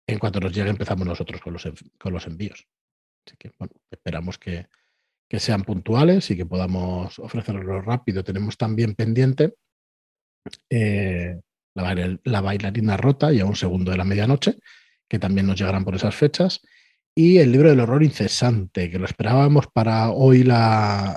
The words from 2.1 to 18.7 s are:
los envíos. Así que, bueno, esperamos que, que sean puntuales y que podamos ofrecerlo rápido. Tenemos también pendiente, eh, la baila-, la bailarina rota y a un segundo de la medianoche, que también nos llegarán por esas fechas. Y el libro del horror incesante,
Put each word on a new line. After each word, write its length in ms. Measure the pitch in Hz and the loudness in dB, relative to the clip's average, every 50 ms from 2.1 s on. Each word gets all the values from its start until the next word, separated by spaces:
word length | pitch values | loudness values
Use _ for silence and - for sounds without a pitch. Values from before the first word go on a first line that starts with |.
| 90 | -8
los 140 | 85 - | -8 -10
envíos. 400 | 82 80 87 104 98 - - - _ _ _ _ _ _ _ _ _ _ _ _ | -12 -12 -12 -12 -12 -14 -16 -20 _ _ _ _ _ _ _ _ _ _ _ _
Así 100 | _ _ | _ _
que, 140 | _ - - - | _ -20 -20 -18
bueno, 160 | - 90 - _ _ _ _ | -16 -16 -18 _ _ _ _
esperamos 480 | - - - 90 80 82 85 90 - | -20 -14 -12 -10 -10 -8 -8 -10 -12
que, 300 | - - 92 87 85 90 _ _ _ _ _ _ _ _ _ _ _ _ _ | -12 -10 -10 -10 -10 -12 _ _ _ _ _ _ _ _ _ _ _ _ _
que 100 | 110 101 | -8 -6
sean 240 | - - 110 98 95 | -2 -2 -2 -2 -2
puntuales 680 | - 101 90 - - 113 131 156 175 185 196 - - | -4 -6 -6 -4 -2 2 4 4 4 4 2 0 -2
y 60 | 101 | -4
que 80 | 85 90 | -6 -6
podamos 720 | 82 90 92 92 90 92 92 90 90 92 90 90 92 - - | -6 -4 -4 -4 -4 -4 -4 -4 -6 -6 -6 -8 -10 -12 -14
ofrecerlo 600 | - - - 117 - - 101 98 92 95 95 95 | -14 -10 -10 -10 -8 -8 -8 -8 -8 -8 -8 -6
rápido. 420 | 95 113 123 120 - 110 95 95 92 | -6 -4 -6 -4 -4 -4 -6 -6 -6
Tenemos 340 | - 95 98 104 107 - | -6 -6 -6 -6 -6 -6
también 360 | - 117 113 110 110 117 107 101 | -6 -4 -4 -2 -2 -2 -2 -2
pendiente, 600 | - 110 110 113 127 131 131 131 - 151 202 - _ _ _ _ _ _ _ _ _ _ _ _ _ _ _ _ _ - - - - _ - | -4 -4 -2 0 2 2 2 2 2 0 0 -2 _ _ _ _ _ _ _ _ _ _ _ _ _ _ _ _ _ -20 -20 -20 -18 _ -4
eh, 720 | 123 113 107 104 101 101 101 95 90 87 87 87 87 85 - _ _ _ _ _ - | -2 0 0 0 0 0 -2 -2 -4 -4 -6 -8 -10 -12 -16 _ _ _ _ _ -10
la 80 | 95 90 | -6 -4
baila-, 360 | 90 92 90 90 92 95 - - | -4 -2 -2 -2 -4 -4 -6 -4
la 180 | 131 110 101 | -4 -2 -2
bailarina 560 | 98 98 101 98 101 98 101 117 107 107 98 | -2 -2 -4 -4 -4 -4 -4 -2 0 0 0
rota 360 | 95 110 139 139 - 151 156 147 | 2 2 0 2 2 2 2 2
y 60 | 107 | 2
a 60 | 92 | 2
un 100 | 98 104 | 0 -2
segundo 360 | - 98 90 90 92 90 92 | -2 -4 -2 -2 -2 -2 -2
de 60 | 92 | -2
la 60 | 92 92 | -2 -2
medianoche, 540 | 98 98 101 107 120 143 - - 214 - - _ - - _ _ _ _ _ _ - | 0 0 0 2 2 2 2 0 -2 -2 -4 _ -20 -20 _ _ _ _ _ _ -6
que 80 | - 98 | -4 -4
también 280 | 101 95 98 98 98 | -2 0 0 0 0
nos 100 | 98 92 | 0 0
llegarán 260 | 92 98 90 95 95 92 | -2 -2 -2 -2 -2 -2
por 120 | 92 92 | -4 -4
esas 200 | 92 - 104 - | -2 -2 -4 0
fechas. 460 | - 151 147 - - 180 185 - - _ _ _ _ _ _ _ _ _ _ - | 0 0 0 2 0 -2 -2 -2 -6 _ _ _ _ _ _ _ _ _ _ 0
Y 220 | 160 165 175 185 | 4 6 8 8
el 140 | 180 143 123 | 8 8 6
libro 180 | 120 135 156 160 | 6 6 8 8
del 100 | 143 127 | 6 6
horror 240 | 120 110 131 147 156 | 4 4 4 4 4
incesante, 840 | 139 - - 104 95 - - 127 123 113 104 92 - | 2 2 0 -2 -2 -2 0 0 2 2 0 -2 -4